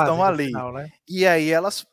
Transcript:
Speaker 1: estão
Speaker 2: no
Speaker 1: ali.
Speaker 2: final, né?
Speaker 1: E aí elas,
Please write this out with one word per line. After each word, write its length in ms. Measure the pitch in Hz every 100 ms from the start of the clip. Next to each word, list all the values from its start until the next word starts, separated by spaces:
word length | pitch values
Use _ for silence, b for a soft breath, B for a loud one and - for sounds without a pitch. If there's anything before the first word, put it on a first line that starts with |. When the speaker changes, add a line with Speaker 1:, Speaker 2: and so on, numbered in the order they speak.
| 156
Speaker 1:
estão 100 | 165
Speaker 2:
no 60 |
Speaker 1:
ali. 220 | 190 165 139
Speaker 2:
final, 260 | 127 123
né? 160 | 127 151 - -
Speaker 1:
E 200 | 185 185
aí 220 | 170 156
elas, 360 | 160 190 - -